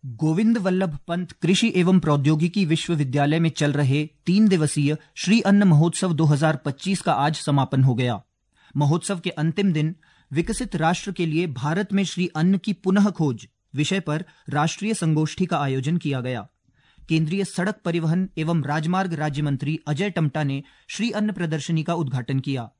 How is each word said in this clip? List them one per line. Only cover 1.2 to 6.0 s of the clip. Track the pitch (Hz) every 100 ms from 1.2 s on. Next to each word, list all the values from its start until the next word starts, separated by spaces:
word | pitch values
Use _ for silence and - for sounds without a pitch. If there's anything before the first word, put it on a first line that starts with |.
| 180
कृषि | - 165 190 233 185
एवं | 175 190
प्रौद्योगिकी | 160 147 139 156 165 190 180
विश्वविद्यालय | 160 - 170 143 139 143 160
में | 165
चल | - 147
रहे | 143 143 139 151 _ -
तीन | 185 220
दिवसीय | 185 151 - 143 151 - -
श्री | - 226
अन्न | 196 202
महोत्सव | 202 151 170 -